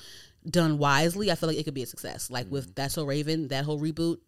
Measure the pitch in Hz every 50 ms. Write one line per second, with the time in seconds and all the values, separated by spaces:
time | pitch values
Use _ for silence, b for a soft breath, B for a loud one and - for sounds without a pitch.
0 | B B B B B B B B _ 165 - 175 165 160 151 147 147 143 139 139
1 | 160 170 170 202 214 196 165 - - 160 156 - 156 151 139 135 123 - - -
2 | - 95 - - - - 123 123 127 92 139 139 127 87 - - 135 139 - 170
3 | 151 139 139 151 147 151 160 160 156 127 139 135 147 151 151 147 151 165 156 160
4 | 165 170 165 - _